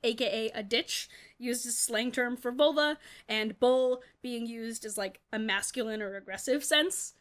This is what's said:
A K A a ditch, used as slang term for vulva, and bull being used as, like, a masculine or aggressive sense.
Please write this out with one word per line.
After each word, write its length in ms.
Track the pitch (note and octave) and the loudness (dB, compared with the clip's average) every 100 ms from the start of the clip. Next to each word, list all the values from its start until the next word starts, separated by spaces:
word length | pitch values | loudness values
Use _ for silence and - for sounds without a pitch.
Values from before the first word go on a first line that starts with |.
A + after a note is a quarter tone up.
A 100 | A#3+ | -2
K 380 | A#3 A#3 G#3 A3 | 0 0 0 -4
A 60 | - | -6
a 40 | |
ditch, 460 | G3+ F3 - - - - - - | -2 -2 0 -4 -6 -14 -20 -8
used 260 | A#3+ A#3+ A#3+ | -4 -2 -2
as 100 | A#3 | -2
slang 340 | - A3 B3 | 0 0 0
term 260 | A#3+ B3 B3 | 0 0 -2
for 140 | B3 | -4
vulva, 480 | B3 D4+ D4+ D4 D4+ - - - | 4 4 6 2 0 -8 -18 -4
and 320 | A3 A3 G#3+ | -2 -2 4
bull 440 | B3 B3+ B3+ B3 - _ | 6 6 4 0 -6 _
being 240 | B3 A#3+ A#3 | -8 -6 -6
used 400 | A3+ A3+ A3+ A3 | -6 -8 -8 -8
as, 100 | G#3 | -6
like, 240 | F#3+ - _ | -6 -8 _
a 60 | A3 | -4
masculine 600 | A3 G3 - B3+ A3 G#3+ | 0 0 -2 -4 -4 -4
or 120 | G3+ G3 | -6 -8
aggressive 480 | F#3+ F#3+ - C#4 | -10 -6 0 0
sense. 500 | C#4+ D4+ E4 - - - | 4 4 4 0 -6 -12